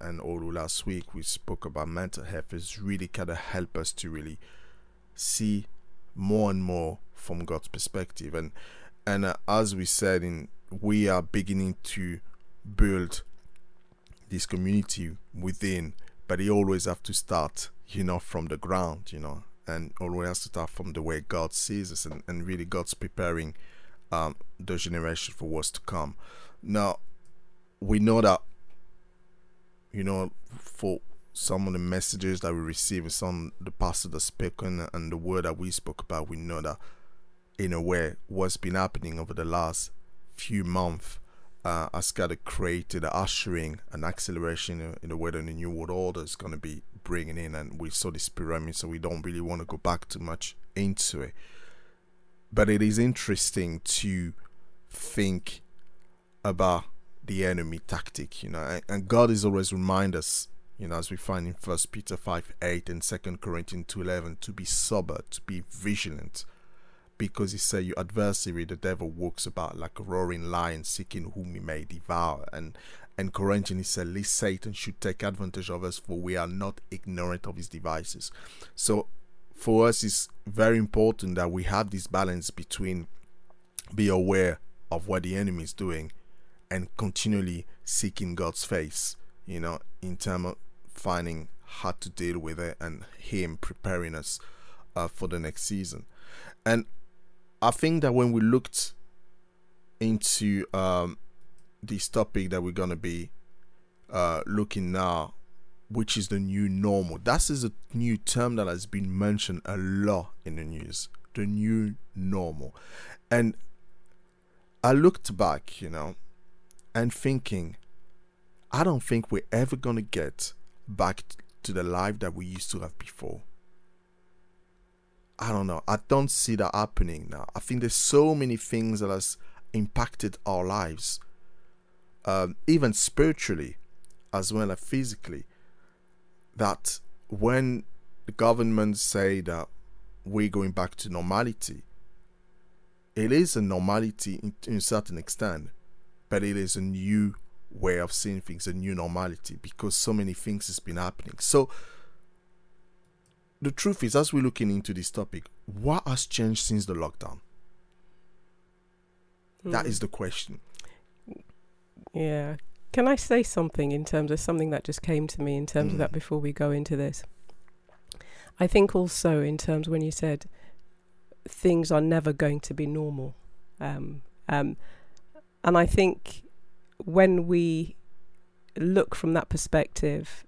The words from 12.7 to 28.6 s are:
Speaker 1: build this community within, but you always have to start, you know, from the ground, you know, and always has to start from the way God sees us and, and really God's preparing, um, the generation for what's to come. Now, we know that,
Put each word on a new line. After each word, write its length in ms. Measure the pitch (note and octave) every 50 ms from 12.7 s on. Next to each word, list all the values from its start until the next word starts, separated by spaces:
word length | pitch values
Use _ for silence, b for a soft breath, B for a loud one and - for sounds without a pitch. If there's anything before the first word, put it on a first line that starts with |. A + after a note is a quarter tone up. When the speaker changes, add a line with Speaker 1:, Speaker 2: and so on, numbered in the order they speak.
| G2+
Speaker 1:
build 460 | - - G2+ F#2+ F#2 F2+ E2+ - - - - - - - - - - - - - - - - - _ - - - - - -
this 180 | G2 F2 -
community 680 | - - F2+ F#2 F#2+ G2+ G#2 F#2+ - - - E2+ E2 E2 - - - - F2+
within, 560 | F2+ F#2 F2+ - G#2 G2 F#2+ F2+ E2 D#2 - b b b b b b
but 140 | - F2+ F2+
you 140 | G2 - -
always 320 | - G2+ F#2+ F#2+ F#2 F2+
have 160 | F#2+ F2 - -
to 80 | -
start, 580 | F#2+ - - - F#2 E2 D#2 D2 - - - - - - - -
you 160 | - G2+ F#2+
know, 140 | F2+ F2+ F2
from 280 | - - - F2 D#2+
the 100 | D#2 D#2
ground, 560 | D2 - E2+ F#2 F#2 F2+ E2 D#2 F2 G2+ -
you 80 | - D2+
know, 240 | D2+ D2 C#2 - - - - - -
and 260 | - E2 E2 E2 - - -
always 280 | F#2 F2 F2 F2+ F2 F2
has 120 | F2+ -
to 80 | - -
start 220 | - F2 E2 -
from 220 | - - F#2 F#2+
the 100 | D2+ D2+
way 180 | D#2 D#2+ D#2+ D2+
God 320 | C#2+ - F#2+ E2+ E2 D#2+
sees 400 | - - - - G#2 G2+ G2 F2+
us 140 | E2+ - -
and, 160 | D#2 D2+ E2+ -
and 200 | - F2 F2 E2+
really 180 | F#2 F#2 F2 E2+
God's 300 | F2 G2 F2+ E2+ - -
preparing, 600 | - - F#2 - - F#2 F2 E2+ E2 D#2+ D#2 - b b b b b b b b b b -
um, 260 | E2 E2 E2 D#2 C#2+ - - - - -
the 180 | F2+ - F#2
generation 580 | E2+ - F2 E2+ E2+ E2 E2 E2 - - - -
for 120 | - - D#2+
what's 220 | D#2+ D#2 D2+ -
to 80 | - -
come. 340 | - - - E2+ D2+ C#2+ - B B B B B B B B B
Now, 360 | - - G2+ G#2 G2+ G2 F2 - - - - - - - - - - - - - - - _ -
we 180 | G2+ G2+ G#2+ G#2
know 220 | G#2 A2+ A2 A2+
that, 200 | A2 G2+ F#2 - - - - -